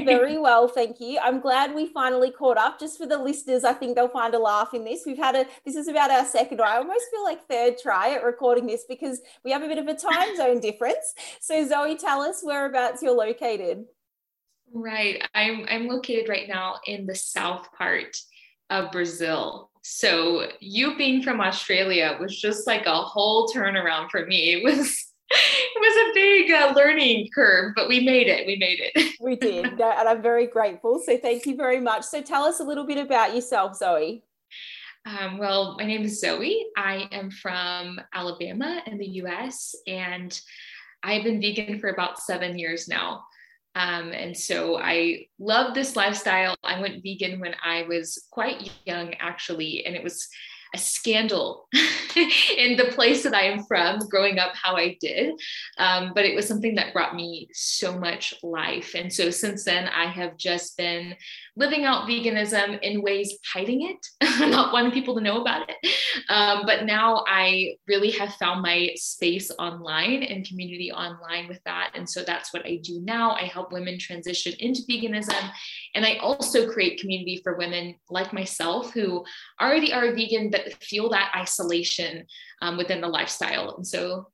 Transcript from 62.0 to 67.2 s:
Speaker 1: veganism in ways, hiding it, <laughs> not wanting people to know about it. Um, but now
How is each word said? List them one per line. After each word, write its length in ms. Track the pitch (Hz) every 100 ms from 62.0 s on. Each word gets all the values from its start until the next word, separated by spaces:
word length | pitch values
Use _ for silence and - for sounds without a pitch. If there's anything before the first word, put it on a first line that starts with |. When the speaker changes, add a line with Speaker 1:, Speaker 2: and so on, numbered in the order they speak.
| 220
Speaker 1:
veganism 720 | 233 233 214 208 214 202 208
in 220 | 202 208
ways, 320 | 202 196 202 - -
hiding 300 | 185 208 262
it, 240 | 339 381 - -
<laughs> 280 | 269 240 302
not 220 | 254 254
wanting 200 | 240 247
people 220 | 262 254
to 60 | 226
know 200 | 208 226
about 280 | 240 160 -
it. 80 | - 349 - - - -
Um, 360 | 208 208 202 202
but 180 | -
now 400 | 220 214 226 220